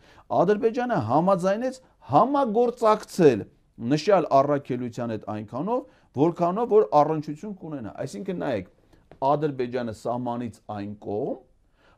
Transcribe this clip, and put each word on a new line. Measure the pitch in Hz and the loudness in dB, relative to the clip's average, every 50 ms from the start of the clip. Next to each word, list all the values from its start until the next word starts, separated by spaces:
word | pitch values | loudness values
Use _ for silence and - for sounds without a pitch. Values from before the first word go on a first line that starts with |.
| _ _ - - - - | _ _ -20 -20 -10 -4
Ադրբեջանը | - 120 170 180 208 208 - 226 220 240 240 247 233 175 | 0 0 2 2 2 2 2 0 0 0 -4 -2 -2 -2
համաձայնեց | 113 107 123 151 170 190 196 185 170 190 196 220 247 262 254 - _ _ _ _ _ - | -2 0 0 2 4 4 2 2 2 0 0 0 -2 -6 -6 -6 _ _ _ _ _ -2
համագործակցել | 127 147 214 262 285 277 277 233 196 226 240 240 240 - 233 214 214 208 - - - - 175 147 120 101 98 - _ _ _ _ _ - | 2 2 2 2 2 0 0 0 2 2 2 2 0 0 2 2 2 2 0 -8 0 6 6 6 6 4 -2 -8 _ _ _ _ _ -10
նշյալ | 113 117 143 151 - 208 202 180 151 - | -4 -2 -2 0 2 4 4 4 4 4
առաքելության | 123 135 139 143 147 139 139 - 127 120 127 120 117 - 120 117 113 | 4 4 4 4 2 -2 -2 -4 -6 -6 -6 -6 -6 -6 -6 -6 -6
հետ | 104 - | -8 -6
այնքանով, | - 107 107 107 104 - 123 156 202 240 254 294 - _ _ _ _ - | -8 -8 -8 -8 -10 -10 -8 -6 -4 -4 -4 -4 -8 _ _ _ _ -2
որքանով | 127 143 170 170 - 175 170 175 214 240 240 | 2 2 2 2 0 0 0 0 0 0 4
որ | 202 214 208 - - | 4 4 4 6 6
առնչություն | - 147 151 160 156 147 - 147 147 - 214 202 | 4 4 4 2 -4 -4 -6 -10 -10 -10 -14 -14
կունենա։ | 185 - 160 156 139 117 95 - | -12 -14 -12 -12 -10 -10 -10 -10
Այսինքն, | - 131 135 - 202 196 190 180 175 | -10 -10 -10 -10 -10 -8 -8 -6 -6
նայեք, | 165 151 123 101 90 - _ _ _ _ _ _ _ _ - | -4 -4 -4 -4 -6 -8 _ _ _ _ _ _ _ _ -12
Ադրբեջանը | - 131 135 147 151 151 151 143 127 123 120 120 127 120 113 107 | -4 0 0 0 0 0 -4 -2 -4 -6 -4 -4 -4 -6 -6 -8
սահմանից | - - 123 117 123 123 123 120 120 123 113 104 - _ | -8 -6 -6 -6 -4 -4 -6 -6 -6 -8 -10 -12 -14 _
այն | - 107 104 101 104 104 | -12 -10 -10 -8 -10 -12
կողմ | 104 - - 101 107 135 180 285 - - _ _ _ _ _ _ _ _ _ _ | -12 -10 -8 -6 -4 -4 -6 -8 -10 -12 _ _ _ _ _ _ _ _ _ _